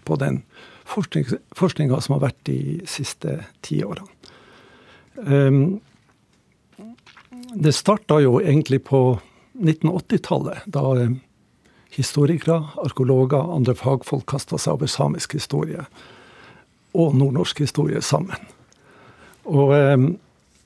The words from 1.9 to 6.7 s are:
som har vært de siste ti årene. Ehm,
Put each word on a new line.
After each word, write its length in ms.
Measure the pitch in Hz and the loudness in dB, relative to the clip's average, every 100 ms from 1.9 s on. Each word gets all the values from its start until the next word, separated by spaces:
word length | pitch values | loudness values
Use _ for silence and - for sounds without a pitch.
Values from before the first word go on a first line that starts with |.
| 123 | -2
som 140 | - 139 | 0 -2
har 80 | 135 | -2
vært 160 | - | -4
de 360 | - 131 139 156 190 | -6 -6 -4 -8 -10
siste 540 | - 139 - - - - _ | -10 -10 -8 -8 -8 -10 _
ti 180 | - 151 | -6 -4
årene. 240 | 202 - 196 _ - - _ - - - _ - _ - 214 | -4 -8 -16 _ -20 -20 _ -20 -20 -20 _ -20 _ -14 0
Ehm, 540 | 139 139 139 147 202 _ _ _ _ _ _ _ _ _ | 4 4 4 2 -2 _ _ _ _ _ _ _ _ _